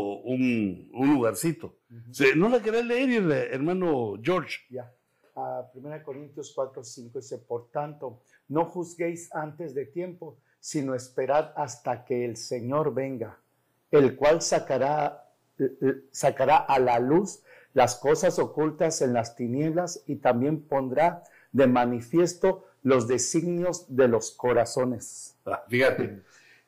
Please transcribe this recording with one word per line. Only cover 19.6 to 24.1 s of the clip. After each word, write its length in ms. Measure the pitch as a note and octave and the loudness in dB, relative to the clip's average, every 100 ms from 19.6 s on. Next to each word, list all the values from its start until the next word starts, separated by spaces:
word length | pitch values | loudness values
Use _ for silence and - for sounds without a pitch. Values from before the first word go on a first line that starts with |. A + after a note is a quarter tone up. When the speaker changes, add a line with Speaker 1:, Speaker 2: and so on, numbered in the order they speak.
| D#3+ D#3+ F3 - - | 0 0 -4 -8 -8
Speaker 2:
y 100 | C#3 | 0
también 460 | B2+ A#2+ C#3 D#3 | 2 2 2 -2
pondrá 600 | - C#3 C3 B2+ E3+ E3+ - _ _ | -2 -2 0 2 2 2 -16 _ _
de 140 | B2 C3 | 4 6
manifiesto 1000 | B2 B2 A#2+ A#2 E3 F3 F3 F#3+ F#3 - _ | 6 2 0 0 2 2 2 0 0 -8 _
los 240 | C3 C3 A2+ | 4 4 4
designios 880 | B2 - E3 F3 F3 F3+ E3+ - | 0 0 0 0 -2 -2 -4 -4
de 140 | B2+ | 4
los 220 | B2+ | 4